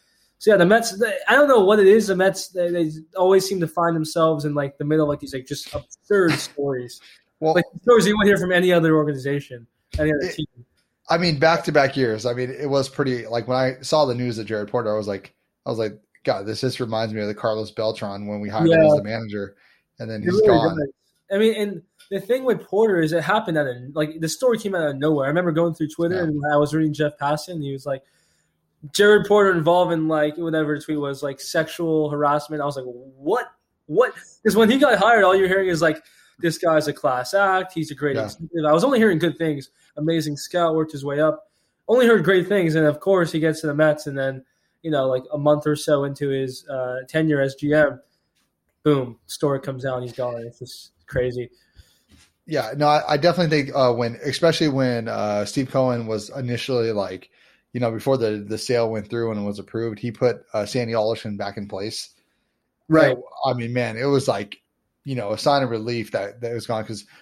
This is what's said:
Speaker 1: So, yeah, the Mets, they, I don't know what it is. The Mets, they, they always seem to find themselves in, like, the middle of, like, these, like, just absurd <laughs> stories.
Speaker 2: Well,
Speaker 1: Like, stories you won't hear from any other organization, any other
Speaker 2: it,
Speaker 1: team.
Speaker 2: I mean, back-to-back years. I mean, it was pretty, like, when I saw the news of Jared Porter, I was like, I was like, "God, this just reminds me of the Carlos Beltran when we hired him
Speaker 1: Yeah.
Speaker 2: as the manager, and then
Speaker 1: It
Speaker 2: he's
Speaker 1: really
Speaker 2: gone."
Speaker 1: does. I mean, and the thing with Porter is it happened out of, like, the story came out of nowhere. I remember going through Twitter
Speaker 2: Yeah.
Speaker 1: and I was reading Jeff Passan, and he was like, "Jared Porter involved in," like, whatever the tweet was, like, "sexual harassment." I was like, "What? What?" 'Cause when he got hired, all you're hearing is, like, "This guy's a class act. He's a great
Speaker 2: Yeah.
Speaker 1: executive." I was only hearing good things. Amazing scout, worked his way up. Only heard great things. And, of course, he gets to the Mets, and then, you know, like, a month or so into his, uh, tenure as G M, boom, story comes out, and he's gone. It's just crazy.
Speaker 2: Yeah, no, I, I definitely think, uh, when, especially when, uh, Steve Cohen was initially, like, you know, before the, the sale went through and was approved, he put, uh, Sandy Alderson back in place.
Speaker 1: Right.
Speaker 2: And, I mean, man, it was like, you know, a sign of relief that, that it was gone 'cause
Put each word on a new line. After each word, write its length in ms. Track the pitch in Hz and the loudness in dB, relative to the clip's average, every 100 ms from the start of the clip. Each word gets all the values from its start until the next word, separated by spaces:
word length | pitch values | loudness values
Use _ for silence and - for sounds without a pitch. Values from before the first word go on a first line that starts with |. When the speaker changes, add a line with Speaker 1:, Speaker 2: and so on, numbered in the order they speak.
| _ _ _ _ | _ _ _ _
Speaker 1:
So, 140 | 214 | 4
yeah, 40 | 196 | 6
the 80 | |
Mets, 340 | 175 226 226 - | 6 4 2 -4
they, 160 | 220 190 - | -4 -4 2
I 60 | |
don't 140 | 262 285 | 4 6
know 120 | 247 | 6
what 160 | 190 214 | 6 8
it 80 | 190 | 8
is. 200 | 220 196 | 8 4
The 100 | 185 | 2
Mets, 320 | 190 185 - | 2 0 -8
they, 220 | 185 175 | -4 -2
they 200 | 175 160 156 - | 0 -2 -4 -10
always 320 | 190 185 190 190 | 0 4 4 4
seem 140 | 196 | -2
to 80 | 160 | -2
find 260 | - 170 | 0 0
themselves 520 | 165 156 170 160 151 147 | 0 -2 2 2 2 -2
in, 80 | |
like, 240 | 147 139 - | -2 -4 -4
the 60 | 147 | 0
middle 180 | 156 | 2
of, 60 | 147 | 2
like, 100 | 147 | -2
these, 140 | 135 | -6
like, 120 | 135 127 | -10 -8
just 280 | 143 - | -12 -10
absurd 580 | 147 - - - 202 175 | -12 -14 -16 0 2 4
<laughs> 60 | 135 | 2
stories. 600 | - - 143 131 120 - - - _ - | -4 -6 -4 -4 -8 -16 -20 -20 _ -4
Speaker 2:
Well, 120 | 156 | 0
Speaker 1:
Like, 140 | 180 170 - | 2 0 -4
stories 240 | - 233 190 | 4 6 6
you 100 | 208 | 2
won't 100 | 202 | 4
hear 120 | 196 | 4
from 140 | 180 | 2
any 200 | 175 180 | 2 4
other 240 | 175 160 156 | 4 4 4
organization, 720 | 151 139 139 143 - 120 117 _ _ - | 2 -2 -4 -6 -6 -18 -20 _ _ -4
any 120 | 156 | -2
other 180 | 147 180 | 0 -4
Speaker 2:
it, 80 | 156 | -6
Speaker 1:
team. 100 | 151 123 - _ _ _ - | -10 _ -20 _ _ _ -2
Speaker 2:
I 80 | 170 | 0
mean, 200 | 180 143 | 0 2
back-to-back 560 | 160 170 - 147 135 | 2 2 2 2 2
years. 300 | 139 123 110 | 2 0 0
I 80 | 120 | -4
mean, 180 | 120 127 | -4 -6
it 200 | 131 143 | -6 -2
was 180 | 139 135 | -2 -2
pretty, 380 | - 139 123 110 | -4 -4 -4 -4
like, 200 | 117 113 | -6 -2
when 120 | 127 | 0
I 240 | 127 131 | 0 -4
saw 240 | - 156 139 | 0 2 2
the 80 | |
news 240 | 120 123 110 | 0 -4 -4
of 80 | 107 | -6
Jared 220 | 110 104 | -6 -4
Porter, 220 | 123 110 | -4 -2
I 60 | 107 | -2
was 100 | 104 | -4
like, 280 | 98 - _ _ _ | -8 -10 _ _ _
I 60 | 135 | -8
was 80 | 113 | -4
like, 180 | 110 104 _ _ | -4 -6 _ _
"God, 200 | - 104 | -4 -4
this 180 | 101 107 | -4 -4
just 180 | 131 - | -4 -4
reminds 340 | 117 113 113 | -6 -4 -4
me 60 | 107 | -6
of 80 | 104 | -6
the 80 | 104 | -4
Carlos 340 | 117 110 107 | -4 -4 -6
Beltran 560 | - 110 110 104 98 104 | -4 -4 -4 -8 -10 -10
when 140 | 104 | -8
we 80 | 104 | -6
hired 180 | 110 165 | 0 2
him 140 | 165 | 4
Speaker 1:
Yeah. 60 | 156 | 4
Speaker 2:
as 80 | |
the 100 | 151 | 4
manager, 500 | 104 113 110 104 101 _ _ _ _ - | 0 -8 -8 -8 -10 _ _ _ _ -16
and 100 | 113 | -12
then 120 | 110 | -6
Speaker 1:
It 20 | |
Speaker 2:
he's 80 | - | 0
Speaker 1:
really 140 | - 214 | 4 6
Speaker 2:
gone." 280 | 349 226 165 | 4 2 -2
Speaker 1:
does. 120 | 139 - _ _ - | -8 -10 _ _ -6
I 80 | 196 | 0
mean, 160 | 220 | 2
and 280 | 214 208 175 - _ - | 0 -4 -6 -16 _ -8
the 100 | 196 | -8
thing 220 | 196 254 | -2 -2
with 220 | 262 196 | 0 -2
Porter 360 | - 196 220 180 | -2 0 2 2
is 120 | 156 | 0
it 100 | 165 | -2
happened 340 | 151 214 214 160 | 0 -2 0 -2
out 120 | 139 | -2
of, 80 | 123 127 | -6 -10
like, 240 | 151 151 160 | -4 -4 -4
the 80 | 160 | -6
story 300 | - - 226 | -2 0 0
came 160 | 208 | -2
out 80 | 185 | -2
of 140 | 151 135 | -2 -2
nowhere. 300 | 151 151 135 | 0 0 0
I 20 | |
remember 240 | 165 175 | 0 0
going 220 | 156 170 | 0 -2
through 140 | 160 151 | -2 -8
Twitter 260 | - 170 185 | -4 -4 -2
Speaker 2:
Yeah. 60 | |
Speaker 1:
and 180 | 165 147 147 | -2 -2 0
I 40 | 147 | 2
was 180 | 147 | 2
reading 180 | 156 156 | 0 -2
Jeff 240 | 147 151 - | -2 -4 -2
Passan, 360 | 143 151 - | -4 -4 -6
and 100 | 170 | -10
he 80 | 139 | -8
was 160 | 135 143 | -8 -8
like, 160 | 135 _ _ _ _ _ _ _ _ 151 | -8 _ _ _ _ _ _ _ _ -8
"Jared 340 | - 208 208 202 | 2 6 6 6
Porter 260 | 208 196 | 4 4
involved 400 | 175 156 180 175 | 4 2 4 2
in," 160 | 165 156 | 0 0
like, 280 | 156 151 151 | 0 0 -2
whatever 400 | 165 156 151 147 | -4 -2 -2 -4
the 80 | |
tweet 140 | 151 151 | -4 -6
was, 240 | 143 139 | -4 -6
like, 180 | 147 135 | -8 -8
"sexual 720 | - 170 156 - 165 156 151 | -6 -4 -4 -4 -2 0 0
harassment." 500 | 147 147 147 147 151 | 0 2 0 -2 -6
I 40 | |
was 120 | 143 135 | -6 -6
like, 80 | |
"What? 640 | 127 123 135 131 143 233 - _ _ _ - | -10 -14 -18 -10 -2 -2 -4 _ _ _ -4
What?" 280 | 165 240 - - _ | 2 2 0 -20 _
'Cause 120 | 220 190 | 2 4
when 120 | 220 | 6
he 100 | 262 | 6
got 200 | 277 202 | 4 4
hired, 240 | 208 233 | 6 6
all 140 | 185 196 | 6 6
you're 100 | 185 | 4
hearing 220 | 190 190 | 2 2
is, 120 | 165 | 2
like, 220 | 165 156 _ _ _ - | 0 0 _ _ _ -4
"This 180 | 170 160 | -4 0
guy's 300 | 175 156 147 | 2 2 0
a 40 | |
class 420 | 139 143 123 123 | -2 -2 -2 -2
act. 380 | 196 196 185 185 | 0 2 0 -2
He's 200 | 165 151 | -6 -8
a 20 | |
great 220 | 135 143 131 | -4 -4 -2
Speaker 2:
Yeah. 80 | |
Speaker 1:
executive." 400 | 104 - 160 170 151 | -6 -10 -10 -2 2
I 60 | |
was 100 | 160 | 4
only 160 | 254 254 | 4 4
hearing 220 | 220 160 | 4 2
good 180 | 165 - | 0 -2
things. 320 | 165 143 - _ _ - | -4 -4 -10 _ _ -6
Amazing 420 | 156 165 151 143 | -2 -2 -2 -8
scout, 360 | - 180 165 | -6 -2 0
worked 160 | 160 160 | 0 -2
his 140 | 147 | -6
way 160 | 139 143 | -6 0
up. 320 | 156 151 _ _ _ _ - | 0 0 _ _ _ _ 0
Only 220 | 240 233 | 4 6
heard 160 | 220 | 4
great 240 | 160 190 180 | 4 2 2
things. 260 | 202 165 | 0 2
And, 100 | 156 | 2
of 140 | 151 147 | 2 2
course, 320 | 190 190 165 | 0 2 2
he 80 | 160 | 0
gets 220 | 160 156 | -2 -2
to 80 | 156 | -4
the 60 | |
Mets, 340 | 143 156 151 147 | 2 2 2 -4
and 100 | 139 | -6
then, 260 | 135 131 - _ _ _ | -6 -6 -14 _ _ _
you 80 | 160 | -4
know, 160 | 147 131 | -2 0
like, 160 | 127 127 | -2 -4
a 60 | 151 | -2
month 280 | 147 147 151 | 2 2 2
or 100 | 147 | -2
so 260 | - 147 | 0 0
into 240 | 139 135 143 | 0 -4 -4
his, 380 | 135 135 127 - | -2 -4 -8 -10
uh, 320 | 131 127 127 131 | -8 -6 -8 -6
tenure 320 | 160 160 147 | -2 0 0
as 140 | 135 | -2
G 180 | 135 147 | -2 0
M, 280 | 151 143 131 _ _ _ _ _ _ _ _ | 2 2 -2 _ _ _ _ _ _ _ _
boom, 360 | 151 139 123 113 - | 0 0 -2 -10 -16
story 340 | - 147 135 | -6 -4 -4
comes 260 | 139 127 131 | -6 -8 -6
out, 120 | 127 | -6
and 60 | |
he's 80 | 123 117 | -8 -8
gone. 260 | 123 120 | -8 -8
It's 160 | 117 - | -14 -16
just 320 | 123 - - _ - | -18 -20 -20 _ -10
crazy. 440 | 131 127 123 120 _ _ _ _ _ _ _ _ _ - | -4 -4 -6 -10 _ _ _ _ _ _ _ _ _ -6
Speaker 2:
Yeah, 260 | 151 110 139 | -6 -4 0
no, 100 | 147 | 2
I, 260 | 151 - | 2 2
I 40 | 147 | 2
definitely 380 | 175 175 165 156 | 2 2 0 0
think, 200 | 135 135 | 0 2
uh, 160 | 127 | 2
when, 260 | 120 117 117 | 2 -2 -4
especially 440 | 143 131 165 160 156 | -8 0 0 2 0
when, 380 | 135 127 120 113 | 0 0 -2 -4
uh, 380 | 110 104 104 | -4 -2 -2
Steve 260 | 104 143 131 | -2 -4 -2
Cohen 360 | 139 127 120 113 | 0 0 0 -2
was 240 | 110 - | -6 -6
initially, 600 | 139 123 120 - 127 113 | -10 -6 -6 -2 -2 0
like, 400 | 104 92 92 - _ _ _ _ | -2 -4 -8 -16 _ _ _ _
you 80 | 123 | -4
know, 100 | 120 | -4
before 260 | 113 139 135 | -2 -2 0
the, 280 | 113 107 104 | 0 -2 -6
the 100 | 107 | -8
sale 320 | - 120 113 | -2 0 0
went 180 | 110 104 | -4 -6
through 220 | 120 113 | -6 -4
and 160 | 107 101 | -4 -6
was 120 | 101 | -8
approved, 400 | 95 117 117 104 | -10 -8 -6 -6
he 120 | 120 | -10
put, 320 | 107 123 110 _ | -2 -2 -2 _
uh, 120 | 110 101 | -6 -4
Sandy 280 | 131 117 | -4 -4
Alderson 420 | 113 107 113 113 101 | -2 -2 -4 -8 -10
back 220 | 101 104 | -10 -10
in 100 | 104 | -12
place. 400 | 98 107 - - _ _ _ _ _ _ _ - | -10 -10 -10 -16 _ _ _ _ _ _ _ 2
Speaker 1:
Right. 240 | 160 139 | 4 4
Speaker 2:
And, 100 | 127 - - | 2 -8 -6
I 80 | 135 | -4
mean, 200 | 123 117 | -2 -4
man, 240 | 123 117 110 | -4 -4 -4
it 100 | 139 | 0
was 200 | 139 - | 0 0
like, 360 | 101 104 - _ _ _ _ | -4 -4 -14 _ _ _ _
you 100 | 135 | -8
know, 180 | 127 104 | -8 -6
a 60 | 110 | -2
sign 240 | 147 143 | 2 2
of 80 | 127 | 0
relief 400 | 117 110 120 107 | -4 -4 -6 -4
that, 280 | 107 101 117 | -6 -6 -8
that 100 | 117 | -8
it 40 | |
was 120 | 120 107 | -8 -6
gone 180 | 113 | -6
'cause 200 | 107 107 - _ | -6 -12 -14 _